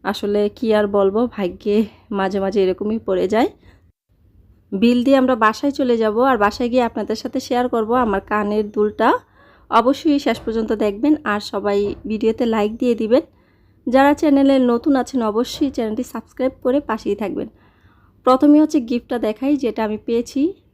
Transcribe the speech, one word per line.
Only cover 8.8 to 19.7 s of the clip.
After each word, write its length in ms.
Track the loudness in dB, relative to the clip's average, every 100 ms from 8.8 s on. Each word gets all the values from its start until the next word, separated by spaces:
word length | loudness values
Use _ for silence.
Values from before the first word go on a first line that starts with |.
| -2 0 0 0 _ _ -20 _ _
অবশ্যই 480 | 2 2 0 0 0
শেষ 180 | 0 -2
পর্যন্ত 320 | -4 -4 -4 -2
দেখবেন, 380 | -2 0 0 0 0
আর 160 | -4
সবাই 360 | -4 -4 -2 0 -2 -6 -6
ভিডিওতে 360 | -2 -2 0 -2
লাইক 260 | 0 -2 -2
দিয়ে 180 | -2 0
দিবেন। 280 | 2 2 0 _ _ _ _ _ 0
যারা 240 | 4 4
চ্যানেলে 420 | 4 2 4 4 4 2
নতুন 220 | 0 0 0
আছেন 240 | 0 -2
অবশ্যই 480 | -2 -2 -4 -2 -4
চ্যানেলটি 320 | -2 -4 -4
সাবস্ক্রাইব 500 | -8 -10 _ -4 -4 -2
করে 180 | -2 -2
পাশেই 340 | -2 -6 -4 -4
থাকবেন। 320 | -4 -6 -10 _ _ _ _ _ _ _ 2
প্রথমে 320 | 4 6 6
হচ্ছে 200 | 4 0
গিফটটা 360 | -2 -6 -4 -4
দেখাই 340 | -4 -2 -2 0
যেটা 240 | -2